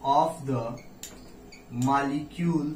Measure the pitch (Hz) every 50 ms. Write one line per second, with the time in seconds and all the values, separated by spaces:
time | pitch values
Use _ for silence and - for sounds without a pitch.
0 | - 139 139 147 160 160 - - 135 131 131 120 113 117 131 - - - - -
1 | - - - - - - - - - - - - - - 123 120 123 135 139 139
2 | 139 139 147 147 151 - - - 170 170 165 151 143 147 156